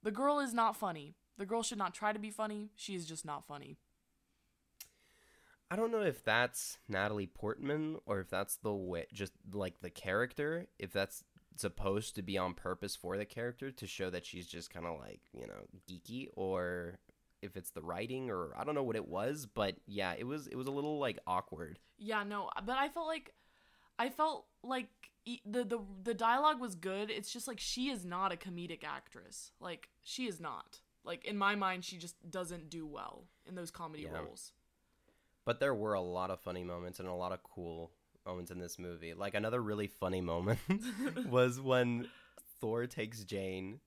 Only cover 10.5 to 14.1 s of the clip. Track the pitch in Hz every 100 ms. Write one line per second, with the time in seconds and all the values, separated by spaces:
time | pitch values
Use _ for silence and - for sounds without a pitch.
10.5 | 165 185 _ 95 98 98 - - - _
11.5 | - 104 - 98 101 110 - 92 95 92
12.5 | 87 90 90 101 - 90 95 104 - 120
13.5 | 123 135 127 95 - 92